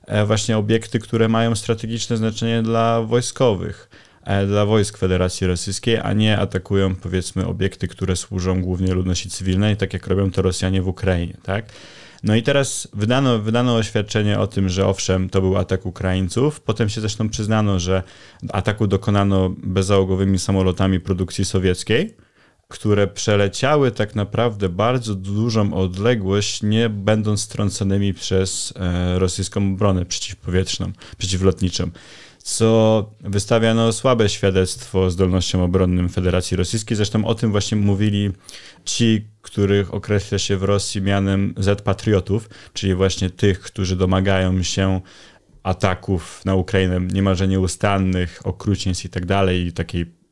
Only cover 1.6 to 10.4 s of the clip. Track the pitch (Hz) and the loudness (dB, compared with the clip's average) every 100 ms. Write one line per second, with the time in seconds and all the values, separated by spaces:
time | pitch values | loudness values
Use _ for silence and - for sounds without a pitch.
1.6 | - 110 113 117 - 113 110 110 117 117 | -2 -4 -4 -6 -4 -2 -2 -2 -2 0
2.6 | 113 113 113 113 110 120 - - 127 92 | 0 2 2 0 0 0 0 2 2 2
3.6 | 87 - - - - _ - 98 98 104 | -4 -12 -18 -20 -20 _ -4 0 2 2
4.6 | 104 110 101 - 95 90 90 - 92 87 | 4 2 2 0 0 2 0 0 -2 -2
5.6 | - 95 120 113 104 104 110 101 98 95 | -4 -4 0 0 0 2 2 2 0 -4
6.6 | - 98 95 92 87 92 - 95 85 87 | 0 0 0 -2 -4 -4 -2 -4 -4 -2
7.6 | 92 - 90 - 92 92 - 92 90 92 | -4 -4 -8 -4 -4 -4 -4 -4 -2 0
8.6 | 90 90 92 92 92 87 90 - 92 92 | -2 0 0 0 0 -2 -4 -6 0 2
9.6 | 107 101 95 90 - 95 95 92 | 2 0 -2 -4 -2 0 0 2